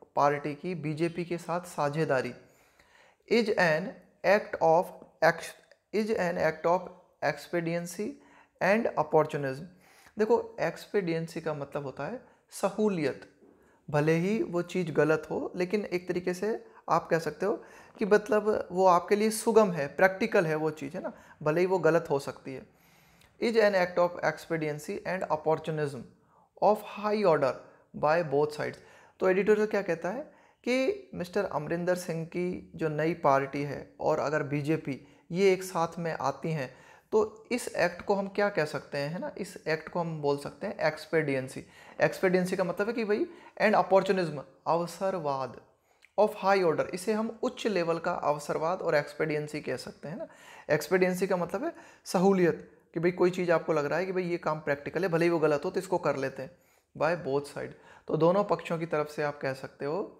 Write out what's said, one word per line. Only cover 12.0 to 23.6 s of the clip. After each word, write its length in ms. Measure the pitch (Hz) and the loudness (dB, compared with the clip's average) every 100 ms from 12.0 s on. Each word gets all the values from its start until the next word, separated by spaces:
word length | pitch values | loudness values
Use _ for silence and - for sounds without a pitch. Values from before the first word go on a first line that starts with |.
है 160 | 151 247 - _ _ | -8 -10 -14 _ _
सहूलियत, 760 | - 196 208 214 180 143 - - _ _ _ _ _ - | -4 -4 0 0 2 -2 -2 -12 _ _ _ _ _ -2
भले 240 | 147 151 | 0 2
ही 280 | 165 185 220 | 2 2 -2
वो 180 | 175 175 | -2 -4
चीज़ 300 | 175 185 165 | -2 -4 0
गलत 360 | 147 151 156 - | 2 2 2 0
हो, 200 | 190 285 180 | -6 -6 -4
लेकिन 300 | 180 214 202 | -2 -2 -2
एक 220 | 175 180 | -6 -4
तरीके 260 | 180 180 | -4 -2
से 320 | 180 208 247 - - - | -2 -4 -4 -8 -16 0
आप 180 | 165 170 | 0 2
कह 120 | 165 | 0
सकते 260 | 160 - 185 | 0 -2 -2
हो 100 | 330 - - - - | -2 -6 -20 -20 -6
कि 80 | 202 | 4
मतलब 640 | 208 208 214 208 214 - | 4 4 2 2 0 -2
वो 140 | 175 190 | 4 6
आपके 280 | 175 180 208 | 6 4 2
लिए 140 | 220 | 2
सुगम 420 | 220 240 220 208 | 0 4 6 6
है, 160 | 165 143 | 2 -4
प्रैक्टिकल 580 | - 185 185 220 208 160 | 4 4 4 2 2 2
है 100 | 156 | 0
वो 140 | 156 | -2
चीज़, 220 | 151 139 | -4 -8
है 100 | 196 | -8
ना, 80 | 311 - - - | -10 -12 -20 -4
भले 180 | 151 165 | 0 2
ही 60 | 185 | 2
वो 120 | 185 | 4
गलत 280 | 156 165 165 | 4 4 2
हो 100 | 139 | -2
सकती 340 | 139 - - | -2 -10 -12
है। 120 | 131 - _ _ _ _ _ _ _ | -14 -16 _ _ _ _ _ _ _
Is 160 | 226 | 2
an 160 | 220 | 4